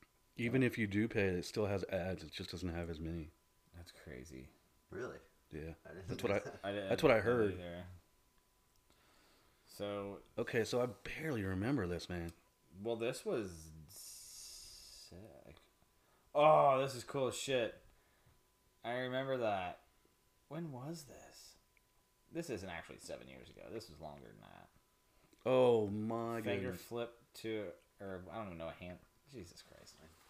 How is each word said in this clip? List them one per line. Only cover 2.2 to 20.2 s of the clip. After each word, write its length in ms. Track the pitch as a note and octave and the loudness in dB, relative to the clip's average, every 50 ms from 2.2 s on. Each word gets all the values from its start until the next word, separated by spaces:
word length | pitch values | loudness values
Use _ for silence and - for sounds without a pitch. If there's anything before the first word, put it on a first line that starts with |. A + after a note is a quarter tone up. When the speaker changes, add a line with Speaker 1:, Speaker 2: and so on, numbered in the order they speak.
| D#2+ | -6
Speaker 1:
It 80 | D2+ | -10
just 180 | - - F#2 - | -10 -10 -8 -8
doesn't 240 | - E2+ F2+ F2 E2 | -6 -4 -4 -2 -2
have 160 | E2+ E2+ E2 | -2 -4 -4
as 100 | E2 D#2+ | -4 -4
many. 300 | E2 D#2+ E2+ E2 D#2 D#2 - _ _ _ _ _ _ _ - | -4 -4 -4 -4 -6 -10 -14 _ _ _ _ _ _ _ -18
Speaker 2:
That's 140 | F2 E2+ - - - - | -18 -18 -16 -18 -18 -14
crazy. 460 | F2 C2+ B1+ C2 - C2 B1+ C2 - - _ _ _ _ _ _ _ | -12 -12 -12 -12 -12 -14 -14 -14 -16 -20 _ _ _ _ _ _ _
Speaker 3:
Really? 280 | - - B2+ A2+ - - - _ _ _ _ _ | -8 -8 -8 -8 -10 -14 -18 _ _ _ _ _
Speaker 1:
Yeah. 220 | - D2 D#2 D#2+ D#2 - _ | -10 -8 -8 -8 -10 -12 _
Speaker 3:
I 40 | - D2+ | -14 -14
didn't 140 | F2+ F#2+ | -12 -6
Speaker 1:
That's 160 | F2 F#2+ F2 - | -6 -4 -2 2
Speaker 3:
know 60 | F#2+ | 2
Speaker 1:
what 60 | G2 | 2
I, 40 | G2 - - | 2 2 -2
Speaker 3:
that. 100 | - - - | -10 -6 -4
Speaker 2:
I 80 | G2+ | -2
didn't 180 | G2+ G#2 G2 G2 | -2 -2 0 0
Speaker 1:
that's 140 | A#2 A#2 D#3+ | 2 4 6
what 80 | C#3 | 6
I 60 | A#2 | 6
Speaker 2:
know 40 | A2 | 6
Speaker 1:
heard. 320 | F#2+ A#2 B2 A#2+ G#2+ G2+ F2+ | 6 4 4 4 4 2 0
Speaker 2:
either. 300 | F2+ F2 F2 E2+ F2 F2+ F2+ F#2 - - _ _ _ _ _ _ _ _ _ _ _ _ _ _ _ _ _ _ _ _ - _ - - - - _ _ _ _ _ _ | -2 -8 -8 -8 -10 -10 -12 -16 -20 -20 _ _ _ _ _ _ _ _ _ _ _ _ _ _ _ _ _ _ _ _ -20 _ -20 -20 -20 -20 _ _ _ _ _ _
So 500 | - - - G2+ G2+ G2+ G2+ G2+ G2+ G2 - - - - - | -18 -8 -6 -4 -2 -2 -2 -4 -4 -6 -10 -12 -10 -6 -4
Speaker 1:
Okay, 240 | A#2 - - A#2+ G#2+ | -4 0 2 0 2
so 180 | - - A#2+ | 2 2 2
I 60 | B2 B2 G#2 - - - - C#3 | 0 0 -2 -8 -10 -8 -8 -4
barely 240 | D#3 D#3+ C3+ A2 F#2+ | -4 -2 -2 0 0
remember 420 | F#2+ F#2+ F#2 G2+ B2 D3 B2+ F#2 | 0 0 2 2 2 2 2 0
this, 240 | F2 F2 E2 - - | 0 -2 -4 -4 -4
man. 220 | F2+ F2 E2+ E2 - - _ _ _ _ _ _ E2+ F#2 | -4 -4 -4 -6 -8 -12 _ _ _ _ _ _ -14 -8
Speaker 2:
Well, 140 | G#2 A#2 A#2 | -4 -2 -2
this 280 | A2 A2+ B2 C3+ - - | 0 -2 -2 -4 -4 -2
was 280 | A3 F3+ B2 G#2 F#2 E2+ D#2+ D#2+ D#2+ D#2 D#2+ D2+ | -2 0 0 -2 -4 -8 -12 -14 -16 -16 -18 -18
sick. 1700 | C#2 - - - - - - - - - - - - - - - - - - - - - - - - - F2 G#2+ G2+ C#2+ - - - D2+ - - _ _ _ _ _ _ _ _ _ _ _ _ _ - | -16 -16 -16 -14 -14 -16 -16 -16 -16 -16 -16 -16 -16 -16 -16 -16 -16 -18 -18 -18 -18 -18 -18 -18 -16 -16 -16 -16 -16 -18 -18 -18 -18 -18 -20 -20 _ _ _ _ _ _ _ _ _ _ _ _ _ 6
Oh, 480 | D3 D3 D#3 D#3 D3+ D3 C#3+ C3+ C3 | 10 12 12 12 12 12 10 10 8
this 140 | C#3 C3+ A#2+ | 4 2 0
is 80 | A#2+ - | -6 -8
cool 240 | - - C#3 C3 | -4 0 2 2
as 80 | A#2+ G#2 | 2 0
shit. 380 | - - C#3 C3+ B2 A2+ G2+ - - - - - _ _ _ _ _ _ - _ _ _ _ _ _ _ _ _ _ - | -2 0 2 4 4 4 2 -2 -8 -18 -20 -20 _ _ _ _ _ _ -20 _ _ _ _ _ _ _ _ _ _ -6
I 80 | A2+ B2 | -4 -2
remember 420 | B2+ B2+ B2+ B2+ C3 C3+ C3+ C3+ | -2 -2 -2 -2 -2 0 0 0
that. 420 | B2+ A#2+ A2 G2+ F#2+ F2+ F2+ - - - _ _ _ _ _ _ _ | 2 2 2 2 2 0 -4 -6 -10 -16 _ _ _ _ _ _ _